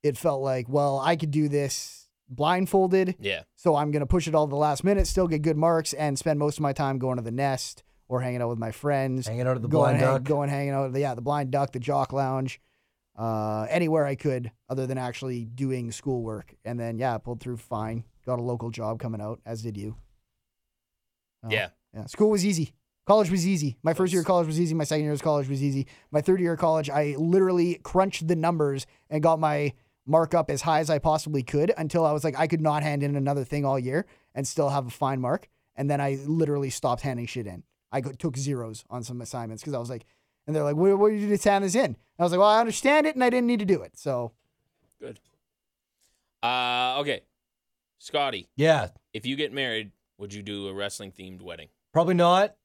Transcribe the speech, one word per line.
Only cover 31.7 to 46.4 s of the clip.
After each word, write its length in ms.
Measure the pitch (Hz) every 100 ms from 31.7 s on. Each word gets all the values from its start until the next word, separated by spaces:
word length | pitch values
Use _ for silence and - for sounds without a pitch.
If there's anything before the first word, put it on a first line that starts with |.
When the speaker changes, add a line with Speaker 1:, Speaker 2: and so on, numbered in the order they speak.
| -
Speaker 1:
until 260 | 156 175
I 80 | 160
was 100 | 151
like, 160 | 156 135
I 80 | 160
could 140 | 165
not 220 | 156 147
hand 200 | 151 147
in 140 | 143 143
another 280 | 135 143
thing 200 | 127 147
all 140 | 139 135
year 260 | 127 151 - _ _
and 120 | - 135
still 220 | - 143
have 180 | 143 123
a 40 |
fine 300 | - 135 135
mark. 260 | 127 165 - _ _
And 160 | - 139
then 100 | 143
I 160 | 139 135 139
literally 440 | 160 151 143 139
stopped 320 | - 135 123
handing 240 | 143 123 120
shit 200 | 127 101
in. 160 | 85 - _ _
I 120 | 135
go-, 100 | 127
took 240 | 131 165 127
zeros 480 | 139 131 113 110 -
on 120 | 120
some 180 | 113 123
assignments 420 | 117 127 113 110
'cause 80 | 151
I 40 | 131
was 100 | 117
like, 140 | 127 - _ _ _ -
and 80 | 156
they're 80 |
like, 120 | 147 151
"What, 220 | 190 196
what 120 | 208
did 100 | 214
you 80 | 208
do 80 | 202
to 140 | 208
hand 140 | 196
this 100 | 196
in?" 100 | 208
And 120 | 214 113 _ -
I 40 |
was 100 | 175
like, 60 | 180
"Well, 100 | 208
I 100 | 214
understand 460 | 233 202 269 302 302
it 80 |
and 80 | 262
I 40 | 247
didn't 160 | 247 240
need 120 | 240
to 60 | 196
do 160 | 170
it." 160 | 90 -
So. 340 | 147 123 117 _ _ _ _ _ _ _
Speaker 2:
Good. 220 | 120 113 _ _ _ _ _ _ _ _ _ _ _ _